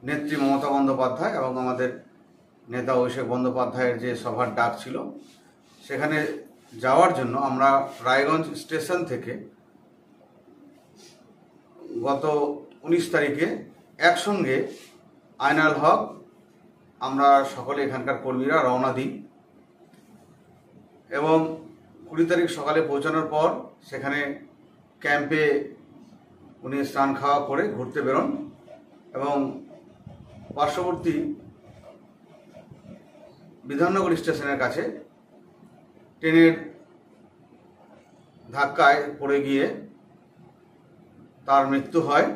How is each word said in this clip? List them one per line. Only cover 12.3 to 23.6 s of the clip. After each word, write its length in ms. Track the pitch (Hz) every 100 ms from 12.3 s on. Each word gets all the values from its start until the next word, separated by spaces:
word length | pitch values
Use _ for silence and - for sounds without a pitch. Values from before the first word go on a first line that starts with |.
| 151 147 147 - -
উনিশ 280 | 156 170 170
তারিখে 360 | 165 143 143 180 - - - _ -
একসঙ্গে 580 | 165 175 208 202 139 131 - - - - - _ _ _
আইনাল 340 | 139 156 156
হক, 280 | 143 151 196 - - - - _ _ - _ _ _
আমরা 460 | 127 135 139 139 135 131
সকলে 280 | 127 143
এখানকার 340 | 135 131 131 127
কর্মীরা 340 | 131 127 135 156
রওনা 300 | 131 127 131
দিই 180 | 127 135 - - _ _ _ _ _ - - _ - - - _ - _ - - - _
এবং 280 | 139 156 160 160 - - - - - -
কুড়ি 180 | 156 165
তারিখ 240 | 170 170
সকালে 300 | 151 143 156
পৌঁছানোর 460 | 156 143 151 156 160
পর 220 | 151 165 -